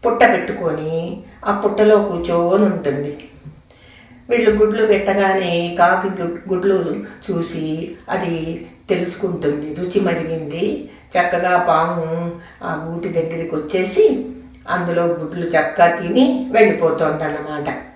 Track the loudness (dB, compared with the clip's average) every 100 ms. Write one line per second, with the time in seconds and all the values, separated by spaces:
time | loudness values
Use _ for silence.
0 | 0 6 6 6 -2 -4 -2 -2 -4 -4
1 | -6 -10 -14 -10 -4 0 0 4 6 6
2 | 4 -4 0 0 2 4 4 2 -2 -2
3 | -6 -8 -16 -20 -20 -20 _ _ -20 -20
4 | -20 -20 -2 2 2 4 2 2 2 2
5 | 2 2 2 2 0 -2 -2 2 2 2
6 | -2 -4 -6 -8 -6 -2 2 2 0 -6
7 | -8 -14 -6 -4 -4 -6 -6 -6 -8 -12
8 | -6 -4 -2 -4 -6 -8 -12 -20 -2 -2
9 | -2 -4 -4 -2 -2 -2 -6 -6 -2 0
10 | 0 -2 -4 -6 -6 -4 -4 -4 -10 -20
11 | -4 0 0 0 0 2 2 2 0 -2
12 | -4 -4 -6 -8 -18 -12 -8 -8 -8 -8
13 | -4 -2 -2 -4 -4 -6 -2 -2 0 4
14 | 4 4 -4 -12 -18 -20 -4 -2 0 0
15 | 0 -2 -4 -6 0 0 0 4 4 4
16 | 0 4 4 2 0 4 4 6 2 2
17 | 0 0 -4 -6 -6 -6 -6 -8 -12